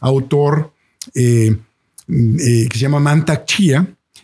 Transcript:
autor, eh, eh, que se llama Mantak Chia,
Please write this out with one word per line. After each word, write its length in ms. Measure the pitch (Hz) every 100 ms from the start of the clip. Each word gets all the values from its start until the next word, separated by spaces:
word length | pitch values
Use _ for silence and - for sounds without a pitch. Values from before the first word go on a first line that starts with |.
autor, 720 | 127 135 135 147 143 151 156 _ _ - - -
eh, 400 | 123 120 110 110 - _ _ - -
eh, 580 | 160 117 139 135 117 113
que 40 | 113
se 20 |
llama 200 | 135 143
Mantak 460 | 143 151 156 151 -
Chia, 420 | - 190 135 190 - _ -